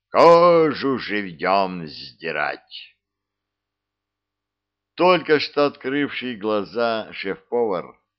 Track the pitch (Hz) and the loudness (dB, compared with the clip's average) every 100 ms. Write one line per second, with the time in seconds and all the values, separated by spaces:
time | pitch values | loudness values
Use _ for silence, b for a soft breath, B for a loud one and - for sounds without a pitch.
0 | _ 107 156 170 175 170 156 90 135 123 | _ 4 6 8 6 6 2 0 -4 -4
1 | - 104 98 78 90 98 92 90 78 - | -4 -8 -8 -6 0 0 0 -4 -12 -14
2 | - - 82 76 73 69 _ - - _ | -20 -14 -10 -6 -6 -8 _ -20 -20 _
3 | _ _ _ _ _ _ _ _ _ _ | _ _ _ _ _ _ _ _ _ _
4 | _ _ _ _ _ _ _ _ _ - | _ _ _ _ _ _ _ _ _ 0
5 | 175 175 143 147 - - 143 131 131 143 | 2 2 2 0 0 -2 -2 -2 -6 -4
6 | 139 - 123 113 107 107 90 104 117 110 | -4 -6 -10 -8 -4 -4 -4 -4 -4 -4
7 | 87 85 98 92 _ 120 113 87 69 - | -8 -12 -10 -10 _ -4 -4 -4 -8 -18
8 | _ | _